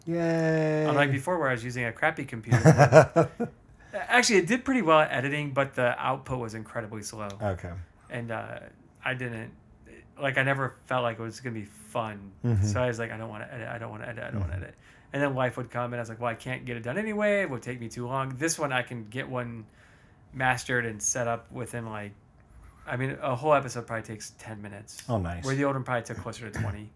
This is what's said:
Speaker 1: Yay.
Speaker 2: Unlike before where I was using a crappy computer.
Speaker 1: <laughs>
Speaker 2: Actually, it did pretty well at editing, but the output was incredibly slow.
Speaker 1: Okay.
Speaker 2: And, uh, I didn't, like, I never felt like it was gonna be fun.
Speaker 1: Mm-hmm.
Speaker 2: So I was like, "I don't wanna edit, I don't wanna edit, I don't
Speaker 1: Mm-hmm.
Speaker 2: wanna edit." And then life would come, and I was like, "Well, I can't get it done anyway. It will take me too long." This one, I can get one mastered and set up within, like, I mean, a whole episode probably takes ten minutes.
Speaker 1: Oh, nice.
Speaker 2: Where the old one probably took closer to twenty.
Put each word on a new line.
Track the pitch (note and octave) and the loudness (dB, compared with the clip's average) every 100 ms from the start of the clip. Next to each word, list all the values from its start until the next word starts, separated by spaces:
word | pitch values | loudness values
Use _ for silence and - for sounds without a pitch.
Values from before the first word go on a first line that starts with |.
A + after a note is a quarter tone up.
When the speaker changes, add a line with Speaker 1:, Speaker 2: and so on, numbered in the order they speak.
| D#3+ | -6
Speaker 1:
Yay. | E3+ E3 E3 D#3+ D#3+ D#3 D#3 D3+ | -2 0 2 2 2 2 2 2
Speaker 2:
Unlike | D3 C#3+ | 4 4
before | C#3 C3+ F3+ | 2 0 0
where | C#3 | 2
I | |
was | A#2+ | 0
using | B2 B2 A#2 | -2 -4 -4
a | |
crappy | - D#3 D#3 C3+ | 0 0 0 -8
computer. | A#2 A2 A#2+ D#3+ - C#3 D3 C#3 E3 D3 | -8 2 6 8 10 12 12 10 6 2
Speaker 1:
<laughs> | - A#3+ - - - - | 0 -6 -6 -20 -20 -12
Speaker 2:
Actually, | G3+ - A#3+ A#3+ G3+ | -10 2 4 6 6
it | E3+ | 4
did | B3 C#4 | 0 2
pretty | C4 | 2
well | D#3+ D#3 | 6 6
at | D3+ | 6
editing, | C3 C#3 D3 D3 | 2 0 -2 -2
but | C#3 C3+ - | 0 0 2
the | B2 - | 2 2
output | C3+ C3+ C3+ B2+ | -2 -2 -4 -6
was | A2+ A2 | -4 -8
incredibly | G#2+ A#2 G#2+ G#2+ | -8 -8 -8 -10
slow. | G2+ A2 G#2 G2+ | -10 -10 -10 -4
Speaker 1:
Okay. | G#2 F#2 F2+ F2 E2+ - - | -2 -2 -6 -10 -14 -18 -12
Speaker 2:
And, | B2 A#2 | -10 -6
uh, | A2 G#2+ - - - - - | -6 -8 -12 -14 -20 -20 -8
I | C3 | -4
didn't, | B2 B2 A2 A#2 - - - - - - - | -4 -4 -6 -10 -14 -20 -20 -20 -20 -20 -4
like, | C#3 C3 | -2 2
I | |
never | C3 C3+ B2 - - | 2 2 -2 -6 -2
felt | B2+ | 0
like | A#2+ A2+ | 0 -2
it | |
was | A2+ G#2+ | -8 -8
gonna | B2+ A2 | -8 -8
be | |
fun. | G#2 - - A#2+ A2 G#2 G2 - | -10 -16 -8 -6 -6 -8 -14 -4
Speaker 1:
Mm-hmm. | A#2+ G#2+ G#2 | 2 4 4
Speaker 2:
So | G#2 | 2
I | B2+ | 0
was | A2+ | 0
like, | A2+ | -4
"I | A2 | -6
don't | A2 | -10
wanna | G#2+ A#2 | -10 -12
edit, | B2+ A#2+ | -10 -10
I | A#2 | -8
don't | A2+ | -8
wanna | G#2+ A#2 | -10 -10
edit, | A2+ A#2+ | -10 -6
I | |
don't | A2 | -4
Speaker 1:
Mm-hmm. | F2 | -4
Speaker 2:
wanna | F#2+ | -4
edit." | - - - - - | -8 -14 -20 -20 -8
And | C#3 | 0
then | C#3+ C3 | 0 2
life | B2+ B2 | 0 -2
would | A#2 | -8
come, | A#2+ A#2+ | -6 -4
and | A#2+ | -6
I | |
was | A2 | -8
like, | A2+ | -4
"Well, | A#2+ | -4
I | A2+ | -4
can't | B2+ B2+ B2+ | -8 -8 -6
get | A#2+ | -8
it | |
done | A#2+ D#3+ | -6 -4
anyway. | A3 G#3 G#3 G3+ | -4 0 2 2
It | F3 | 0
will | A#2+ | -4
take | - B2+ | -8 -8
me | A2+ | -8
too | A#2+ A#2+ | -8 -4
long." | C3+ C3 B2+ | -4 -4 -2
This | D#3+ D#3+ | -2 0
one, | D3 | 0
I | B2+ | -2
can | A#2+ A#2+ G#2 | -2 -8 -8
get | B2 C#3 | -8 -6
one | B2+ A#2+ A#2 G#2+ - - - - - - | -6 -6 -10 -14 -20 -20 -20 -20 -20 -16
mastered | B2+ B2+ B2 - B2 A#2 | 0 2 2 2 0 0
and | G#2 | -2
set | - C3 A#2+ | -2 0 0
up | A#2 - | -2 -6
within, | B2 A2+ A#2+ A2+ | -10 -8 -6 -6
like, | G#2+ G2+ G#2 - - - - - - - | -8 -10 -12 -20 -20 -20 -20 -20 -20 -8
I | B2+ | -4
mean, | C3 C#3+ | -2 -2
a | C#3+ B2 | -2 0
whole | D3+ | 4
episode | C#3+ C3 A#2+ A#2 | 4 4 -8 -6
probably | A2+ | -6
takes | A2 G#2+ - - | -6 -12 -12 -16
ten | A2+ G#2 | -14 -12
minutes. | G#2 G2+ G#2+ - - | -12 -14 -16 -16 -2
Speaker 1:
Oh, | A2+ | -2
nice. | E2+ F2 | 0 -4
Speaker 2:
Where | C3 C3+ | -2 0
the | C#3 | 0
old | C3+ | 0
one | |
probably | B2 B2 | -2 -4
took | A2+ A#2 | -4 -10
closer | A#2+ - A2 | -10 -10 -10
to | G#2 | -6
twenty. | G#2+ G2+ G#2+ | -4 -6 -12